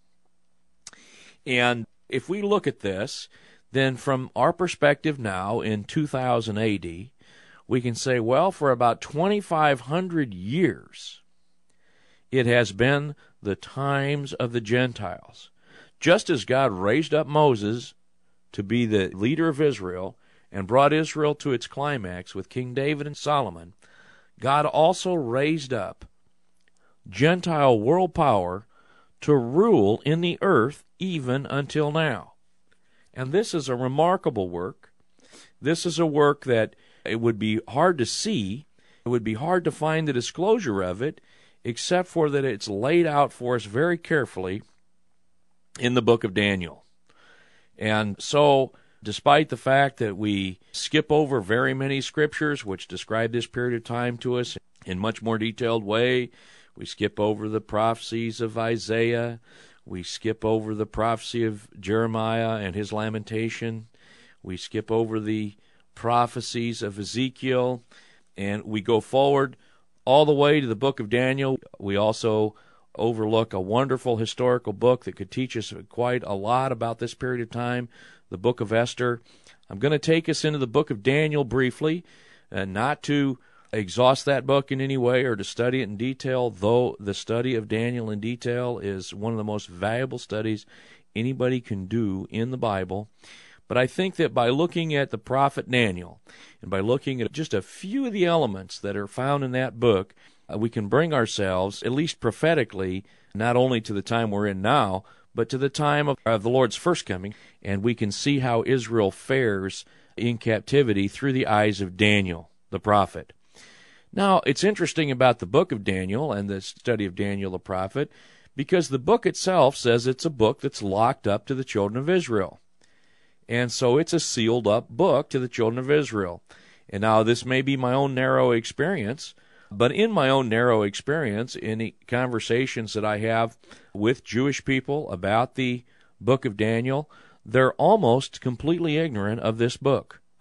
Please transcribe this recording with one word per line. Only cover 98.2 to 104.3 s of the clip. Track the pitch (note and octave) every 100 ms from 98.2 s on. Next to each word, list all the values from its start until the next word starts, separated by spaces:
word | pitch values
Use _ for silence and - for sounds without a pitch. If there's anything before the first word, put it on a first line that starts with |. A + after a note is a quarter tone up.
| F3
elements | E3 C3 F#2+ F#2 -
that | G2+ G2+
are | G2+
found | - C3 C#3+
in | C3+
that | B2+ B2+ A#2
book, | A#2+ G2 F#2+ _ _ _ -
uh, | F2+
we | A2+
can | A2+ G2+
bring | A#2+ E3+
ourselves, | D3 A2+ - G2 F#2 G2 -
at | A2
least | C3 E3 -
prophetically, | A#2+ - D#3 D#3+ A#2 G2 F#2+ F#2 - _ _ G2+
not | A2+ A#2+
only | C3 A#2+
to | G#2+
the | G2+
time | - A#2 A2+